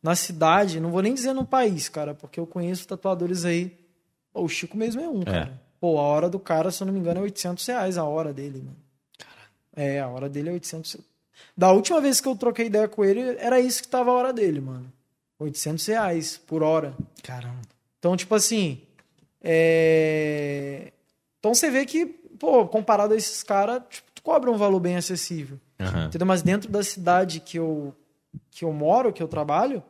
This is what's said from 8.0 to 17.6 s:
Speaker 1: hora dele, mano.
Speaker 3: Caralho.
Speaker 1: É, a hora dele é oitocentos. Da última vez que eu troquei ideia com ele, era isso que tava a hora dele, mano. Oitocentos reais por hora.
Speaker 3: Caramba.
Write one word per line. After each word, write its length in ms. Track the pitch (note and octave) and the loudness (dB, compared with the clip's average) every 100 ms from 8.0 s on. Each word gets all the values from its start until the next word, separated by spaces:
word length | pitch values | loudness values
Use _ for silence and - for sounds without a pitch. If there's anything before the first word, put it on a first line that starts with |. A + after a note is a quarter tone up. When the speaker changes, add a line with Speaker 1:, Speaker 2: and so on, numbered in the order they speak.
Speaker 1:
hora 300 | D#3 D#3 D#3+ | -2 -2 -4
dele, 240 | C3+ C#3+ C3 | -8 -10 -12
mano. 180 | C3 C3+ _ _ _ _ | -16 -20 _ _ _ _
Speaker 3:
Caralho. 320 | - - _ _ _ | -20 -20 _ _ _
Speaker 1:
É, 260 | - C#3 C#3 | -6 -4 -2
a 80 | C3 | -6
hora 200 | B2+ C#3 | -8 -8
dele 220 | C#3+ D#3 | -6 -6
é 20 | |
oitocentos. 440 | F3 - D#3+ D#3+ - - _ _ _ - - | -6 -8 -12 -12 -16 -20 _ _ _ -20 4
Da 160 | F#3 | 6
última 280 | F#3+ G3 E4+ | 8 6 2
vez 180 | C#4 C4 | 4 2
que 80 | C4+ | 0
eu 80 | A3 | 0
troquei 300 | A#3+ A#3 A#3 | -2 0 0
ideia 200 | G#3 G#3+ | 2 0
com 140 | G#3+ | 2
ele, 180 | G3 G3+ B3+ A#3+ | 2 2 0 -2
era 200 | A#3+ B3+ | 2 4
isso 200 | B3+ - | 4 -2
que 80 | - | -2
tava 220 | B3+ B3 | 0 4
a 40 | |
hora 180 | B3 B3+ | 4 2
dele, 280 | B3 G3 D3 | 2 0 0
mano. 320 | C3+ B2+ B2+ _ _ _ _ _ | -6 -10 -14 _ _ _ _ _
Oitocentos 480 | D3+ C#3+ D#3 D#3+ F3+ | -8 -6 -6 -4 -2
reais 500 | A3 G#3 E3+ D#3+ - | 0 0 -2 -4 -10
por 260 | _ D#3+ | _ 0
hora. 320 | D#3 D#3+ D3 C3 - - | 2 2 0 -8 -12 -12
Speaker 3:
Caramba. 400 | - B2+ A#2+ B2 | -14 -12 -12 -14